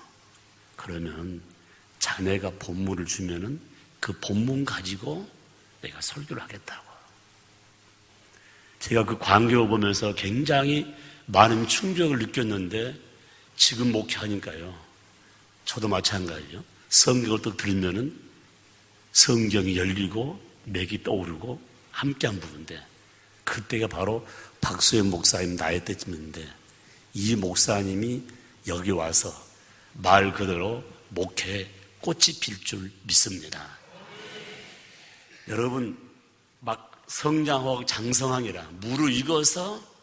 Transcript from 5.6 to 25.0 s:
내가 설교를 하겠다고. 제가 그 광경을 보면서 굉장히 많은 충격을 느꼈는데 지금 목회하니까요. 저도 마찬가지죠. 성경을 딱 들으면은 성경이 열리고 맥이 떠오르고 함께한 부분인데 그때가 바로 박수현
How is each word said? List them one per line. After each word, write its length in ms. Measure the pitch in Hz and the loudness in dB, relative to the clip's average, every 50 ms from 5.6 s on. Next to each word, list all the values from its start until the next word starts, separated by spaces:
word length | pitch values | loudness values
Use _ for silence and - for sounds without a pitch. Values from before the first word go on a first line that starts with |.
| - - - - - | -20 -20 -20 -16 -16
내가 180 | - - - | -14 -10 -4
설교를 420 | - - - 147 147 - 147 120 - | -4 -4 -4 -6 -10 -10 -10 -10 -10
하겠다고. 420 | - - 101 - - - - - - - - - - - - - - - - - - - - - - - _ _ - - _ _ _ - - - - - - - - - - - - - - | -12 -16 -16 -14 -14 -16 -16 -18 -20 -20 -20 -20 -20 -20 -20 -20 -20 -20 -20 -20 -20 -20 -20 -20 -20 -20 _ _ -20 -20 _ _ _ -20 -20 -20 -20 -20 -20 -20 -20 -20 -20 -20 -20 -16 -12
제가 260 | - - 113 117 107 | -6 0 2 2 2
그 140 | 98 110 104 | 2 -2 -4
광경을 500 | - - 98 104 113 117 120 123 117 104 | 2 6 6 8 8 8 6 6 6 4
보면서 460 | 110 110 104 101 101 92 - 104 101 | 4 2 2 2 2 0 0 -2 -2
굉장히 800 | - - 98 104 123 151 143 151 139 139 143 147 147 - - - - - - - - - | -2 -4 -2 -2 -2 0 2 2 2 2 2 0 0 -2 -6 -12 -18 -20 -20 -20 -20 -12
많은 420 | - 104 95 107 113 113 113 113 110 | 2 8 8 10 10 8 4 2 2
충격을 500 | - - - 190 190 170 175 156 143 123 | 0 0 0 -2 0 2 2 2 2 0
느꼈는데 800 | 110 104 - 135 123 110 104 98 92 87 95 110 113 127 143 147 - - - - - - - - - - - | -2 -2 -2 -2 -2 -2 -2 -2 -4 -4 -4 -4 -6 -6 -8 -12 -18 -20 -20 -20 -20 -20 -20 -20 -20 -20 2
지금 360 | - - - 127 113 123 123 113 | 4 4 4 4 2 2 2 2
목회하니까요. 840 | 107 104 - - - 107 104 101 98 - - 82 80 85 92 90 82 - - - - - - - - - - - - - - - - - | 2 0 -2 -4 -4 -4 -4 -4 -6 -6 -8 -12 -12 -12 -12 -14 -16 -20 -20 -20 -20 -20 -20 -20 -20 -20 -20 -20 -20 -20 -20 -20 -12 -8
저도 240 | - - 117 107 107 | -8 -6 -4 -2 0
마찬가지죠. 760 | 98 92 92 - 104 98 92 87 80 76 76 71 76 - - - - - - - | 0 2 0 0 0 0 -4 -4 -6 -8 -10 -12 -14 -16 -16 -18 -20 -20 -6 4
성경을 540 | - - - - 127 127 120 110 110 107 - | 6 6 8 8 6 4 4 2 0 0 0
딱 140 | 117 101 | -4 -4
들으면은 600 | 95 - 104 98 98 92 90 90 101 123 147 - - - - - - - - - - - - - - - - - - - - - | -4 -2 0 0 2 2 0 0 -2 -4 -4 -6 -10 -20 -20 -20 -20 -20 -20 -20 -20 -20 -20 -20 -20 -20 -20 -20 -20 -20 0 6
성경이 640 | - - - 123 117 113 107 98 104 92 92 92 | 6 6 6 6 4 2 2 2 2 2 2 2
열리고 760 | 92 90 95 92 101 98 90 95 110 120 139 180 - - - - - - | 0 0 0 0 0 -2 -2 -2 -4 -4 -6 -6 -10 -16 -20 -20 -18 -12
맥이 360 | - 101 90 92 87 104 101 - | -8 -4 -4 -4 -4 -6 -6 -2
떠오르고 580 | - 110 95 90 82 85 78 - 123 123 - - - - - - - | -2 -2 -2 -2 -4 -8 -8 -8 -10 -10 -12 -14 -20 -20 -20 -20 -14
함께한 500 | - - - 139 139 - - 127 104 92 | -8 -4 -2 -2 -2 0 -2 -2 -2 -4
부분인데 420 | 82 80 73 73 80 - 80 82 - - - - - - - - - - - - - | -8 -10 -14 -14 -14 -14 -14 -16 -16 -20 -20 -20 -20 -20 -20 -20 -20 -20 -20 -12 -8
그때가 420 | - - - 104 - - 113 110 | -6 -6 -6 -6 -4 -2 -2 -2
바로 400 | 107 - 80 95 98 110 113 113 - - - - - - - | -2 -2 -4 -2 -2 -2 -4 -6 -10 -18 -20 -20 -20 -10 -6
박수현 500 | - - 95 90 - - - 113 | -4 -4 0 4 4 6 6 6